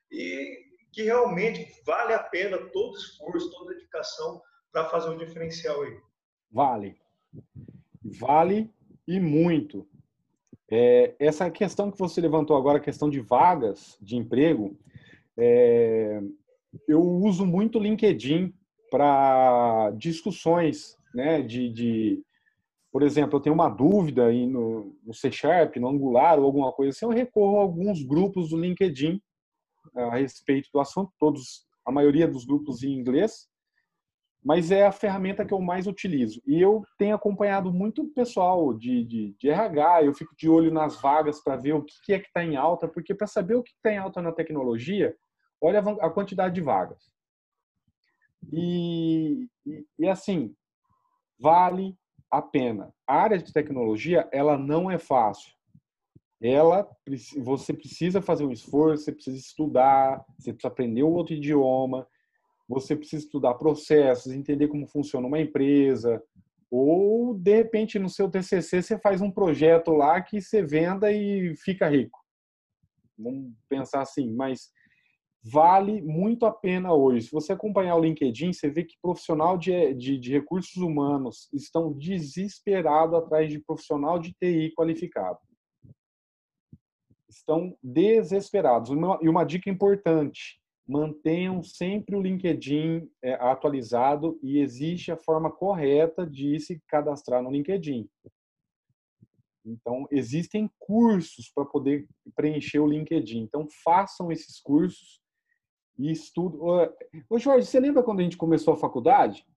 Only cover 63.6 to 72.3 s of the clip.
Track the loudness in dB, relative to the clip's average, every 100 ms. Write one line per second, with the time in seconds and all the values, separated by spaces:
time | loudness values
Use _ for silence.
63.6 | 0 -2 2 4 6 2 -2 -10 -4 0
64.6 | 0 -2 -8 -6 -4 -4 -4 -4 -2 0
65.6 | 2 4 4 2 0 -2 -4 _ _ _
66.6 | _ 0 2 4 4 2 0 -2 4 4
67.6 | 4 0 -2 -4 -4 -2 -2 -2 -2 -2
68.6 | 0 -2 -2 -2 0 0 -2 0 0 4
69.6 | 6 6 4 2 4 2 -2 -8 -2 -2
70.6 | 0 0 0 0 0 0 -2 -2 -4 -4
71.6 | -6 -2 2 2 0 -6 _